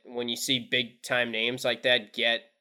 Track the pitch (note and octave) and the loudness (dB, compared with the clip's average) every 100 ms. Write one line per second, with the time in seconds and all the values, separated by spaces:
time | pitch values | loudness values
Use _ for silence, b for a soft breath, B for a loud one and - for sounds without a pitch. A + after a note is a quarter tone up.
0 | - A#2+ A#2+ A#2+ - C3 G#2+ B2+ A#2 - | -12 -6 -4 -4 -2 -2 0 0 0 -8
1 | - B2 A#2+ A2 A#2 B2+ B2+ A#2+ C3 B2 | -2 0 0 0 -2 0 -2 0 2 2
2 | G#2 - A#2 A#2 - _ | 0 -2 0 0 -4 _